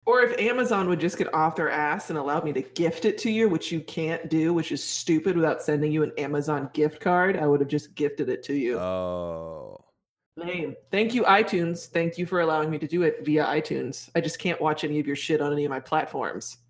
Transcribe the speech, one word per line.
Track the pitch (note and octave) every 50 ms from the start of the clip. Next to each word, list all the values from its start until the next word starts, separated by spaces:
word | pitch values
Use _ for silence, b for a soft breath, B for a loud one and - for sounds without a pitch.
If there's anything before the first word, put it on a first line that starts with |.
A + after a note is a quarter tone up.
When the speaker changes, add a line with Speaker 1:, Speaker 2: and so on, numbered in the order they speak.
| -
Speaker 1:
Or | A#4 B3 B3
if | A#3+ - - -
Amazon | G3+ A#3 B3 B3+ B3 - A3+ G3 F#3 F3+
would | F3+ D#3+
just | D#3 F3 -
get | - E3+ -
off | - D#3 D#3 E3 E3
their | - D#3+ D3
ass | - D3+ D3+ D3 D#3 G3+ - -
and | E3+ D3+
allow | C3+ C#3+ D3 D#3+
me | - D3+
to | C#3 -
gift | - - - - E3+ D#3+ E3 - -
it | G#3+ G#3 -
to | - A#3
you, | A3 A3 A3+ G#3+
which | E3 D#3+ - -
you | F3 D#3+
can't | - - - F3+ D#3+ D#3 E3 E3 - D3
do, | D#3+ D#3+ D#3 E3
which | F3 E3 D#3 -
is | C#3 C#3 -
stupid, | - - - - - E3 D#3 D#3 F#3+ F3+
without | E3+ D#3+ D3+ C3 -
sending | - - D3+ D3 D3+ D3+
you | D3+ D#3
an | D3+ D3 - -
Amazon | C#3+ C#3 C#3+ D3 C#3+ D#3 D3+ C#3+ C3+ C3+ -
gift | D3+ D3 D3+ D3+ -
card, | - F#3 F3+ F3+ F3+ F#3+ F#3+ E3+
I | D#3
would | D3 C#3+ C#3
have | C#3+ C3+
just | D3 D3 - - -
gifted | - D3 C#3+ D3 - C3+ A#2+
it | B2+ - -
to | - C#3+
you. | C#3+ B2 A#2+ A#2+ F#2
Speaker 2:
Oh. | F2+ F#2 F#2 F#2 F#2 F2+ F2+ F2+ F2 E2+ E2 D#2+ E2 D#2+ D#2+ D#2 B1+ G1+ G1+ - _ _ _ _ _ _ _ _ _ _ -
Speaker 1:
Lame. | D#3+ E3+ F3 F3+ F3+ D#3 C#4 - - _ -
Thank | - G3 A3 A3+ A#3+
you, | B3 G#3
iTunes. | - F#3+ G3+ A3+ A3+ - F3 E3+ E3 F3 E3+ - -
Thank | - E3+ E3 E3+ E3 F3
you | F3+
for | E3+ F#3 F3
allowing | E3+ D#3+ D#3+ D#3 D3+ D#3
me | D#3+ D3
to | D#3+
do | C#3 D#3+ F3+
it | F3 D#3 - - C#3
via | D3 D3+ D3+ C#3+
iTunes. | - C#3+ D#3 D#3 - D3+ C3+ B2+ B2 C3+ - - - -
I | E3+
just | - D#3 - -
can't | - F3+ E3 -
watch | D3+ D#3 D3+ D3+ -
any | D3 D3+ D3+
of | C#3+
your | C#3+ C#3+
shit | C#3 - - D#3+ D3+
on | D3 D3
any | D3 D3 D3
of | C#3+
my | C3+ B2+
platforms. | - - D#3 D#3 C#3 - - C3+ A#2 E2+ - G2 - - - - _